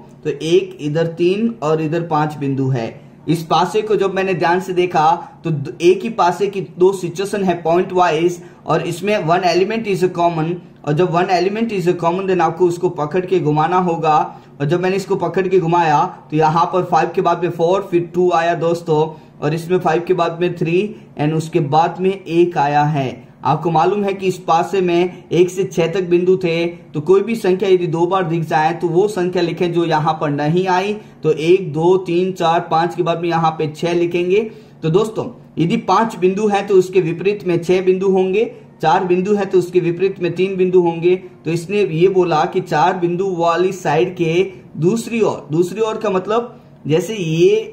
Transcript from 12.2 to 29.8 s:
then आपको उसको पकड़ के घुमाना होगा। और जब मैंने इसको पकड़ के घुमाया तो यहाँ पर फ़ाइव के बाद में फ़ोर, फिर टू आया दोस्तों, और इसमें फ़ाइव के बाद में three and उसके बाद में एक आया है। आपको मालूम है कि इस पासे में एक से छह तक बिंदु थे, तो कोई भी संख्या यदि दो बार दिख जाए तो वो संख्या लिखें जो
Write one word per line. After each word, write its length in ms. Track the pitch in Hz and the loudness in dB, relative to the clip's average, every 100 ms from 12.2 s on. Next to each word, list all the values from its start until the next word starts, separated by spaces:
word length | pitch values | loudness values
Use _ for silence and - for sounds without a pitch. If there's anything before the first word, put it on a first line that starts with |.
| 190 | 0
then 120 | 175 | 0
आपको 260 | 160 160 180 | 0 2 0
उसको 220 | 170 180 | 0 -4
पकड़ 340 | 156 147 185 180 | -2 -4 -2 0
के 140 | 185 | 0
घुमाना 400 | 151 151 165 185 | 2 0 2 2
होगा। 360 | 180 165 160 151 - - - - | 0 0 2 2 0 -8 -16 -6
और 40 | 143 | -2
जब 160 | 175 | 0
मैंने 140 | 185 190 | 0 -2
इसको 200 | 190 190 | -2 -2
पकड़ 300 | 170 190 185 | -2 -2 2
के 120 | 185 | 2
घुमाया 440 | 160 175 160 147 180 - - | 2 2 2 2 0 -4 -4
तो 60 | 151 | 0
यहाँ 280 | 156 165 165 | 2 2 2
पर 180 | 185 - | 0 0
फ़ाइव 260 | 165 170 190 | 0 0 0
के 60 | |
बाद 220 | 175 170 | 0 0
में 80 | 175 | -2
फ़ोर, 360 | 165 170 196 196 | 0 0 0 0
फिर 180 | 170 170 | -2 -2
टू 180 | 175 180 | 0 2
आया 220 | 165 170 165 | 2 0 0
दोस्तों, 500 | 165 165 - 151 156 - - - | 0 -2 0 0 0 -4 -20 -6
और 120 | 151 | -4
इसमें 260 | 160 160 180 | -2 0 0
फ़ाइव 240 | 175 165 - | 2 0 0
के 60 | |
बाद 240 | 175 165 160 | 0 0 0
में 140 | 175 - | -2 -2
three 400 | 165 180 208 - - - | 0 0 -2 -6 -12 -4
and 140 | 151 | -2
उसके 260 | 160 - 175 | -2 -2 -2
बाद 400 | 139 156 - 175 | 0 2 2 0
में 120 | 190 | -2
एक 460 | 196 151 170 175 160 | -2 -2 2 2 2
आया 260 | 143 147 147 | 2 2 2
है। 420 | 147 127 - - - 123 | 0 -2 -6 -16 -6 -2
आपको 260 | 151 165 | 0 0
मालूम 320 | 160 180 208 | 2 2 2
है 100 | 196 | -2
कि 140 | 190 190 | -2 -2
इस 100 | 180 | -2
पासे 420 | - 165 170 196 | 0 0 0 0
में 420 | 180 170 180 156 - | 2 2 0 -4 -2
एक 180 | 160 180 | 2 2
से 140 | 185 165 | 0 -4
छह 220 | 175 165 | 0 -2
तक 160 | 190 | 0
बिंदु 320 | 175 175 185 185 | 0 2 4 2
थे, 280 | 170 165 170 | 2 -2 -2
तो 360 | 175 - 156 | -6 -10 -4
कोई 200 | 160 196 | 2 2
भी 140 | 208 226 | 2 -2
संख्या 340 | 185 185 202 | 0 0 2
यदि 180 | 185 170 | 2 2
दो 180 | 165 175 | 0 0
बार 160 | 196 | 0
दिख 200 | 160 165 | 0 -2
जाए 300 | 156 160 160 | 0 0 0
तो 140 | 170 170 | 0 0
वो 200 | 165 208 | 2 0
संख्या 340 | 190 180 180 | 0 -2 0
लिखें 300 | 165 165 175 | -2 -2 -2
जो 120 | 165 | 0